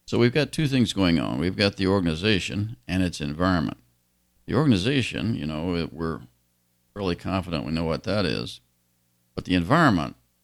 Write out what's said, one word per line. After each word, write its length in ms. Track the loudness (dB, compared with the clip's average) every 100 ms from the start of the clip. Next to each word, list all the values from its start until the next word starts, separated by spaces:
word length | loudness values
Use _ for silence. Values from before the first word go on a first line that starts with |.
| -4
So 100 | 2
we've 160 | 2
got 200 | 2 -2
two 160 | 0 0
things 260 | 2 2
going 240 | 4 4 4
on. 200 | 2 -2
We've 160 | -2
got 220 | 2 0 2
the 100 | 2
organization 920 | 2 2 0 2 0 0 -4 -6 -6 -4
and 140 | 0
its 180 | 0 -2
environment. 560 | -6 0 2 2 0 -6 _ _ _ _ _ _ -4
The 80 |
organization, 800 | 0 4 2 2 0 -2 -4 -4
you 100 | -4
know, 320 | -4 -4 -2 -2
it, 160 | -4
we're 280 | -6 -6 -6 -12 _ _ _ _ _ _
fairly 200 | -6 -4
confident 520 | -4 -2 -4 -2 -4 -4
we 60 |
know 120 | -4
what 200 | -2 -4
that 200 | -2 -2
is. 380 | 0 -2 -6 -12 _ _ _ _ _ _ _
But 100 | -10
the 100 | 0
environment 600 | 0 2 4 4 2 0 -8 _ _